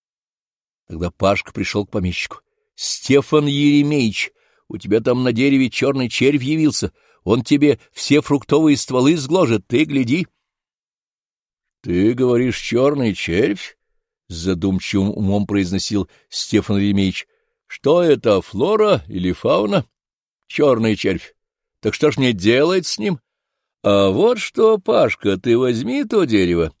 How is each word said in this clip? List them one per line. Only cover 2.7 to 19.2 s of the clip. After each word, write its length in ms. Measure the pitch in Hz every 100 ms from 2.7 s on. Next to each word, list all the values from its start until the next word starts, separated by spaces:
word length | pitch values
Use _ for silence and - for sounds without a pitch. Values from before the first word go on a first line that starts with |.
«Стефан 720 | - - - - 139 - 151 147
Еремеич, 840 | 143 147 143 143 151 113 - - - _ _ -
у 100 | -
тебя 220 | - 110
там 220 | 117 123
на 100 | 127
дереве 380 | 117 139 135 127
чёрный 400 | - 139 135 123
червь 320 | - 131 147
явился. 500 | 127 156 151 - 101 - _ _
Он 200 | - 123
тебе 360 | 123 147 147 120 _
все 300 | - - 147
фруктовые 560 | - 143 - 147 156 139
стволы 380 | - 127 131 170
сгложит, 520 | 131 180 131 110 -
ты 180 | 123 156
гляди». 400 | 139 117 160 175 _ _ _ _ _ _ _ _ _ _ _ _ _ _ _
«Ты 320 | - 87 104 127
говоришь, 420 | 127 120 127 110
чёрный 560 | - 120 139 147 117
червь?» — 640 | 92 - 85 127 302 - - _ _ _ _ -
с 60 |
задумчивым 800 | 82 90 87 95 92 - 101 98
умом 340 | - 98 101 98
произносил 640 | 101 90 95 - 101 92 _ _
Стефан 480 | - - 107 98 101
Еремеич. 500 | 101 101 95 - - _ _ _ _
«Что 340 | - 135 170
это, 400 | 170 127 117 98
флора 640 | - 95 160 220 214 147 92
или 260 | 101